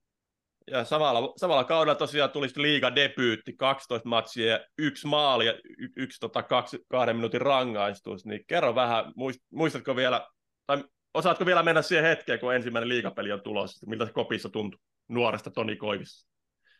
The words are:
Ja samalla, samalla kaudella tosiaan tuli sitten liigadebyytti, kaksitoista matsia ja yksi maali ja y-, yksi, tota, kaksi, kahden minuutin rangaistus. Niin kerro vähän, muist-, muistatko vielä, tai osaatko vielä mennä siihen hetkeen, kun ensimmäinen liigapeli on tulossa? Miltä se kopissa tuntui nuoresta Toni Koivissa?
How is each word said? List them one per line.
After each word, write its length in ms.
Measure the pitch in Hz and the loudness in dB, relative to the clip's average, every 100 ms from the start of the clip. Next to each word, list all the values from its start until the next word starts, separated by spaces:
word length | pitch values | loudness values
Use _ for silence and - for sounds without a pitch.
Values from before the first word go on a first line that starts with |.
| _ _ _ _ _ _ - | _ _ _ _ _ _ -6
Ja 120 | 127 | -4
samalla, 500 | 113 156 147 120 131 - | 0 2 4 2 0 -2
samalla 280 | 180 143 | 2 2
kaudella 320 | 127 165 156 147 | 4 2 4 2
tosiaan 340 | 143 143 135 | 0 2 0
tuli 180 | 151 135 | 0 -4
sitten 160 | 143 | 0
liigadebyytti, 880 | 147 143 123 127 139 139 123 110 - | 2 2 2 2 2 2 0 0 -6
kaksitoista 560 | - 135 135 - 117 117 | -2 0 0 -4 -6 0
matsia 360 | 113 110 120 113 | 0 0 -2 0
ja 140 | 110 - - | 0 -2 -4
yksi 300 | 151 - - | -4 -4 -2
maali 380 | 147 143 120 113 | 2 4 2 2
ja 80 | |
y-, 400 | - - - 127 - | -2 -10 -14 -12 -10
yksi, 240 | 131 - | -10 -8
tota, 240 | 113 123 | -6 -4
kaksi, 420 | 110 123 - - - | 0 0 0 -12 -4
kahden 280 | 127 117 117 | 0 2 0
minuutin 260 | 113 123 | 0 0
rangaistus. 840 | 131 135 127 107 101 98 104 98 107 | 2 2 2 -2 -2 -4 -10 -12 -10
Niin 160 | 104 - | -10 -4
kerro 280 | 165 143 117 | 0 0 2
vähän, 300 | 120 113 - | 2 0 -2
muist-, 420 | - 131 - _ | -6 -8 -8 _
muistatko 440 | 127 160 131 135 123 | -2 -2 -2 -4 0
vielä, 320 | 127 120 - _ _ _ - | 0 0 -4 _ _ _ -4
tai 180 | 143 - _ _ | -4 -4 _ _
osaatko 320 | 156 175 160 180 | 0 2 2 4
vielä 180 | 175 | 4
mennä 180 | 165 160 | 6 4
siihen 240 | 156 165 160 | 4 2 4
hetkeen, 340 | 160 - 117 | 2 -2 -2
kun 160 | 123 123 | 0 0
ensimmäinen 340 | 120 117 117 | 0 -4 0
liigapeli 420 | 123 110 104 104 | -2 -2 -6 -6
on 100 | 101 | -6
tulossa? 480 | 107 104 95 - 95 | -6 -4 -6 -8 -10
Miltä 160 | 110 110 | -6 -4
se 80 | |
kopissa 360 | - 113 110 104 | -4 -2 -4 -4
tuntui 300 | 110 104 - _ _ - | -6 -6 -10 _ _ -6
nuoresta 440 | 117 117 107 - | 0 0 0 -6
Toni 240 | 123 107 104 | -6 -6 -4
Koivissa? 540 | 107 101 - - _ _ _ _ _ | -4 -6 -8 -20 _ _ _ _ _